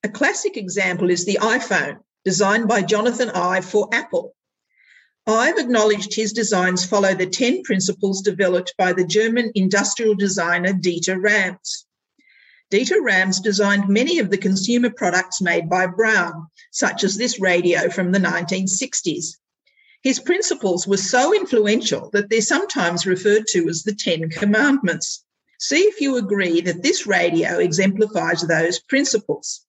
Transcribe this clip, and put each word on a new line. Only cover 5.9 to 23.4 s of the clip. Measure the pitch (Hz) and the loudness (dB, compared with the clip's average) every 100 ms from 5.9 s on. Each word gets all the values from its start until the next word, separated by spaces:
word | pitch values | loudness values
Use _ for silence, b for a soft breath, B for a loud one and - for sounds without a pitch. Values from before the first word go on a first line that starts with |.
| 208 - | 2 -2
his | - 220 | -4 -4
designs | 220 214 202 185 180 - | -2 0 2 2 0 0
follow | 196 196 | 2 2
the | 185 180 | 2 -2
ten | - 247 359 | 0 0 0
principles | - 196 185 190 196 190 | 0 -2 -2 -2 -2 0
developed | 196 175 190 180 180 - | -2 0 2 2 -2 -2
by | 180 | 0
the | 180 175 | 2 0
German | 185 226 233 233 208 | 2 2 0 0 0
industrial | 190 196 196 - 226 208 | 2 2 0 0 0 2
designer | 202 190 170 175 180 | 0 0 0 0 0
Dieter | 196 170 170 170 185 | 0 -2 -2 -2 0
Rams. | 202 208 185 180 - - _ _ _ _ b b b b b | 2 2 0 -4 -12 -12 _ _ _ _ b b b b b
Dieter | 196 254 392 | -2 2 0
Rams | 269 190 190 190 | 2 2 2 0
designed | 202 202 202 202 196 | 0 2 2 2 2
many | 202 269 339 | 2 2 0
of | 202 | 0
the | 196 | 0
consumer | 196 190 190 240 240 | 0 -2 0 0 0
products | - 180 180 185 - | 0 -2 0 -2 -4
made | 180 170 160 | -2 0 0
by | 180 185 | 0 -2
Braun, | 185 220 214 175 160 160 b b | 0 2 2 0 -6 -16 b b
such | - 214 - - | -4 -4 0 -2
as | 202 | -2
this | 240 - | -4 -2
radio | 185 175 175 165 170 | 0 2 2 2 0
from | - 180 | -2 0
the | 190 | 2
nineteen | 175 170 175 190 190 | 0 -2 -4 -4 -2
sixties. | - 269 - - 160 175 - _ _ _ b b b | -4 -4 -4 -4 -4 -8 -12 _ _ _ b b b
His | 262 262 | -2 -2
principles | - 349 415 - 202 180 190 | 0 -2 0 -2 0 -2 0
were | 196 | -2
so | 196 254 277 | 2 2 4
influential | 415 381 240 208 214 - 135 - | 2 2 2 4 2 0 -4 -2
that | 208 208 | -4 0
they're | 226 | 0
sometimes | 214 262 403 - 175 175 196 | 2 0 -2 -2 -2 -2 -2
referred | 180 208 214 | 0 2 2